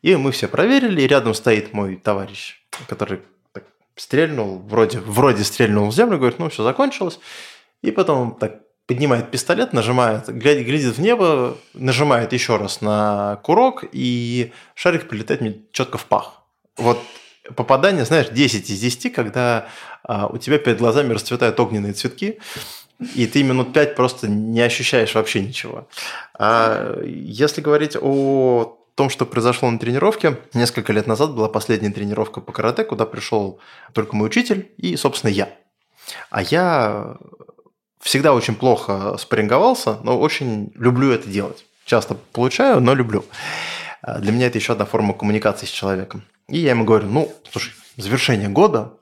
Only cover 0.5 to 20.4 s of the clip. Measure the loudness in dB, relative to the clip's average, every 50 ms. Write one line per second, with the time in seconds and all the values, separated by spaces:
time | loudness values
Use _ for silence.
0.5 | 0 0 2 4 4 2 2 2 2 2 4 4 4 4 4 2 -2 0 2 2
1.5 | 2 2 0 -4 -6 -4 -4 -4 -6 -6 _ -2 -2 -2 -4 -10 -12 -16 -16 -16
2.5 | -18 _ _ _ -18 -16 -12 -12 -8 -8 -6 -6 -6 -10 -12 _ _ _ _ _
3.5 | _ -20 -20 _ _ _ _ _ _ -20 -12 -2 0 0 2 2 0 -4 -4 -6
4.5 | -6 -10 -10 -2 4 4 4 4 2 -6 -8 -2 2 4 4 6 4 4 0 -4
5.5 | 0 0 2 2 4 2 2 2 2 2 2 2 2 2 0 0 0 -2 -8 -8
6.5 | -4 -2 -2 -2 0 0 -2 -2 -2 -4 -6 -6 -6 -10 -18 -20 -20 -20 -20 -20
7.5 | -20 -20 _ _ _ _ -6 -4 0 0 0 2 2 0 0 -2 -4 -4 -6 -6
8.5 | -6 -10 _ _ _ _ _ -4 -2 0 2 2 2 2 0 -4 -6 -6 -2 -2
9.5 | 0 0 0 0 0 0 0 2 2 2 2 2 0 -2 -6 -8 -10 0 2 4
10.5 | 4 4 2 -2 -2 0 0 -2 -2 0 2 2 4 4 4 2 4 2 0 -2
11.5 | -4 -8 -18 _ _ -4 -2 0 2 2 4 4 4 2 2 0 -2 -2 0 0
12.5 | 0 0 0 -4 -6 -4 -2 0 0 2 0 0 0 0 -2 -4 -4 -6 _ 2
13.5 | 4 4 4 4 2 -2 -14 -12 -8 -4 -4 -2 -2 -2 -4 -2 -2 -2 -2 -4
14.5 | -6 -20 -20 _ _ 0 0 2 2 2 -4 -6 -8 -8 -4 -4 -4 -2 -2 -6
15.5 | -6 -8 -16 _ _ -6 -6 -4 -4 -12 -4 _ -2 -2 -2 -6 -18 _ _ _
16.5 | _ _ _ _ _ -2 0 2 2 0 -2 -14 -20 -20 -20 -20 _ _ _ -16
17.5 | -8 -8 2 2 2 4 4 2 2 2 0 2 2 2 2 2 2 2 2 2
18.5 | 2 -2 -4 -6 -8 -4 -2 -4 -4 -2 -6 -6 -4 -2 -4 -2 -2 0 0 0
19.5 | 0 0 -2 -8 -18 -20 -18 -20 -20 -18 _ -6 -4 -2 -2 -4 -4 -6